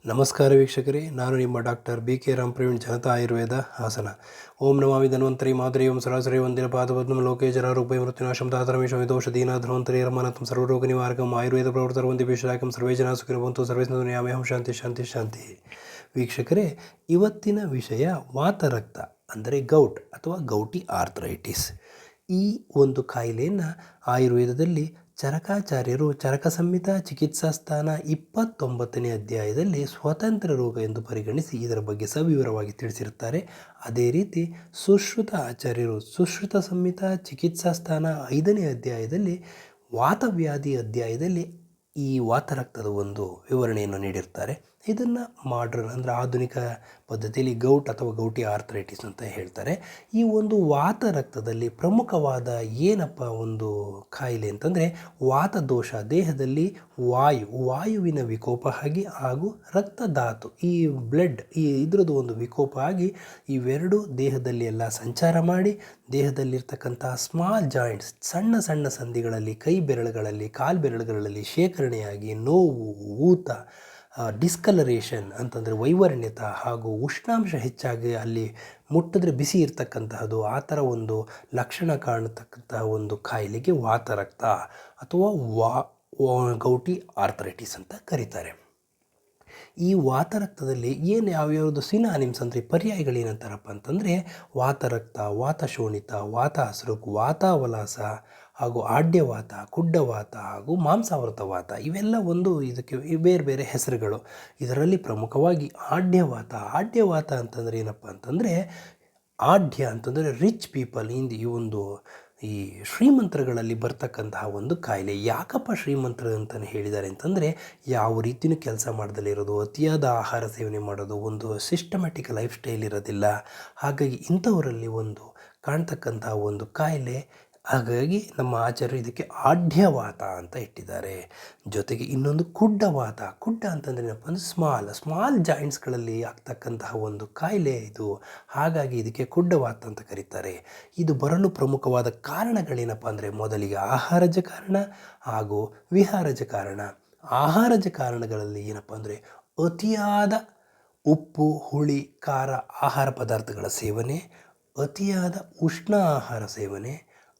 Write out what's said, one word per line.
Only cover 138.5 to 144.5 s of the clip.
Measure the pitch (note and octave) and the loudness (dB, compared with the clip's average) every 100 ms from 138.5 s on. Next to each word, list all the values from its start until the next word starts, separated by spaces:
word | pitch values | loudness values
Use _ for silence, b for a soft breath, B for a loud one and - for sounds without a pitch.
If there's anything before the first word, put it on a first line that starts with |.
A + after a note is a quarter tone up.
| C#3 D#3 D#3+ C3+ B2 | 0 0 2 0 -2
ಇದಕ್ಕೆ | A2+ A2+ | -4 -4
ಕುಡ್ಡವಾತ | B2+ - F3 E3 A#2+ A2+ | 0 2 4 4 2 -4
ಅಂತ | A2+ G#2 | -12 -14
ಕರೀತಾರೆ. | - G2+ - F#2+ F#2+ F2 B B B - | -12 -14 -10 -10 -8 -12 B B B -2
ಇದು | D#3+ | 2
ಬರಲು | C3+ C#3+ E3+ G3 | 2 4 4 4
ಪ್ರಮುಖವಾದ | F#3 C3+ C3+ C3+ B2 A#2 | 2 0 2 2 2 0
ಕಾರಣಗಳೇನಪ್ಪ | - - D#3 A#3 A3 D3+ B2 A#2 A2 A2+ | -4 -8 -4 0 0 0 -2 -4 -4 -6
ಅಂದ್ರೆ | G#2+ G#2 | -6 -6
ಮೊದಲಿಗೆ | G#2 G#2+ G#2+ G2+ | -4 -2 -2 -2
ಆಹಾರಜ | G2 G2 C3 - F3 F3+ F3+ | -2 0 0 4 6 6 4
ಕಾರಣ | - | -2